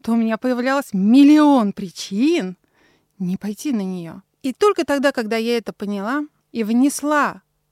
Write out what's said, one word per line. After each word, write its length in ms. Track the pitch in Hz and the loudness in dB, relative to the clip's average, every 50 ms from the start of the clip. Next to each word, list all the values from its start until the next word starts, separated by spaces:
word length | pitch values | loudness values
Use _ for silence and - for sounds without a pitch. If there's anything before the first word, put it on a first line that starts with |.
то 120 | - 226 233 | -6 -2 -2
у 20 | |
меня 220 | 233 226 220 220 | 0 0 -2 -2
появлялось 560 | 214 - 254 254 240 240 262 269 285 269 - - | -4 -2 -4 -2 -2 -2 -2 -2 -2 -4 -4 -2
миллион 800 | 190 190 208 240 277 285 285 302 302 302 294 285 254 214 202 - | 0 2 6 6 8 8 8 8 8 6 6 6 4 2 0 -4
причин 840 | - 196 175 - - - - 196 202 254 311 349 330 196 185 180 _ _ _ _ _ _ _ _ _ _ _ _ - | -6 -10 -12 -12 -14 -12 -8 -4 -2 0 0 0 0 -2 -6 -8 _ _ _ _ _ _ _ _ _ _ _ _ -10
не 180 | 190 175 185 | -8 -6 -6
пойти 340 | - - 208 214 - - 302 | -6 -8 -10 -10 -8 -6 -4
на 100 | 254 208 | -4 -4
неё. 400 | 190 190 185 180 170 165 - 190 - _ _ _ | -4 -6 -8 -8 -10 -12 -16 -18 -20 _ _ _
И 100 | - 269 | -10 -8
только 320 | 240 - 415 415 392 - 302 | -4 0 0 0 0 0 -2
тогда, 280 | - 285 285 254 277 | -2 -2 -2 0 -2
когда 260 | 269 269 226 214 226 | -2 -4 -6 -4 -4
я 200 | 226 226 233 240 | -4 -2 -2 -4
это 160 | 233 - - 175 | -4 -4 -8 -12
поняла 500 | - 214 196 208 202 196 220 262 302 294 302 _ _ _ _ | -10 -8 -8 -8 -6 -6 -6 -6 -6 -6 -8 _ _ _ _
и 120 | - 233 220 | -8 -6 -4
внесла 800 | 202 226 240 262 285 - - 277 294 302 294 269 202 180 190 _ _ _ _ _ _ | 0 2 2 2 2 0 -2 -4 -2 -2 0 -2 -2 -4 -8 _ _ _ _ _ _